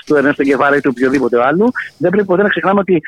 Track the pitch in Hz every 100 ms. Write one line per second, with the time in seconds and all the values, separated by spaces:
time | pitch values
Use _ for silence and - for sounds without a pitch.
0 | - 151 135 143 139 131 143 143 143 120
1 | 131 139 120 120 123 165 233 - - -
2 | 175 196 196 180 208 - 165 202 190 175